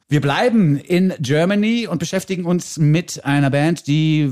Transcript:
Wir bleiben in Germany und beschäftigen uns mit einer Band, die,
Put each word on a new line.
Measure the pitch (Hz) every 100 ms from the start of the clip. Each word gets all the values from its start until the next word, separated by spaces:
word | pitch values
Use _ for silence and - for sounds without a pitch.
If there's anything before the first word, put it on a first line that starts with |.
| _
Wir | 147
bleiben | 143 147 240 226 170 143
in | - 175 185 -
Germany | 123 151 175 208 214 233 214
und | 165
beschäftigen | - 190 - 185
uns | 170 175 - -
mit | 151 151 175 -
einer | 135 143 139
Band, | 143 151 170 -
die, | 147 156 156 147